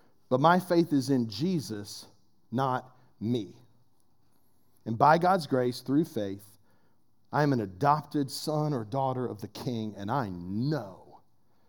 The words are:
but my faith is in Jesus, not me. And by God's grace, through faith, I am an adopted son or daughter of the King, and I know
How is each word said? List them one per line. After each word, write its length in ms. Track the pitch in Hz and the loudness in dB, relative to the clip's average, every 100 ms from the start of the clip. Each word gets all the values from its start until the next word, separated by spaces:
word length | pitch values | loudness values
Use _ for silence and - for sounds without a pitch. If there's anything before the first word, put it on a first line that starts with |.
| _ _ - | _ _ -2
but 100 | 127 | 4
my 220 | 156 180 | 6 6
faith 320 | 180 170 160 | 4 2 4
is 180 | 143 123 | 2 2
in 180 | 135 113 | 0 0
Jesus, 800 | 101 170 180 104 104 104 - - - _ _ - | -2 -2 -2 -4 -8 -10 -14 -18 -20 _ _ -8
not 420 | 131 135 127 - - - - | -2 0 -2 -4 -20 -20 -8
me. 380 | 107 120 90 - - _ _ _ _ _ _ _ _ _ _ _ | -4 -4 -4 -14 -20 _ _ _ _ _ _ _ _ _ _ _
And 120 | - 113 | -6 2
by 220 | 139 165 | 6 6
God's 300 | 175 190 143 | 4 2 2
grace, 320 | 127 123 120 | 0 0 -2
through 240 | - 139 | 0 0
faith, 400 | 165 - 101 98 - - _ - _ _ _ _ _ | 0 -2 -6 -6 -14 -20 _ -20 _ _ _ _ _
I 100 | 127 | 2
am 100 | 147 | 4
an 80 | 131 | 2
adopted 680 | 101 92 143 151 - 151 139 | 0 0 2 2 0 -2 -2
son 420 | - - 151 151 | -4 -4 -2 0
or 120 | 139 | -2
daughter 420 | 107 135 135 127 120 | -4 -4 -2 -2 -4
of 140 | 104 | -6
the 80 | 104 | -12
King, 460 | - - 117 110 98 | -10 -6 -4 -6 -8
and 140 | 101 | -4
I 180 | 135 110 | -2 -4
know 880 | 87 87 101 131 151 101 - - - _ _ _ _ | -6 -6 -4 -2 -2 -6 -16 -20 -20 _ _ _ _